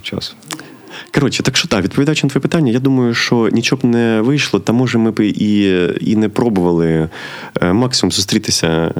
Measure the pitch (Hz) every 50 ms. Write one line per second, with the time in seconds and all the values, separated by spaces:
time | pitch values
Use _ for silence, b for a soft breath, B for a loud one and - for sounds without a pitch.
0 | - - - - - - - - - - - B B B B B B B B B
1 | B B - - 139 113 - - - - 123 - - - 120 101 90 92 - -
2 | 143 156 156 - - 139 - 139 135 156 - 175 156 120 110 127 131 135 135 127
3 | 123 117 117 - - - 127 120 113 104 - 117 117 - 139 127 - 120 117 117
4 | 117 113 110 110 110 127 147 143 - - - 196 - - 113 120 127 120 - 117
5 | 113 113 104 - 107 101 - - 107 104 104 104 101 95 92 90 90 - - -
6 | - - 107 107 110 101 104 - 120 120 104 95 87 87 85 85 82 82 80 80
7 | 80 80 B B B B B B B B B - 85 87 92 113 127 127 - -
8 | - 92 82 - 98 - - 107 - - - - - 82 82 80 82 85 - -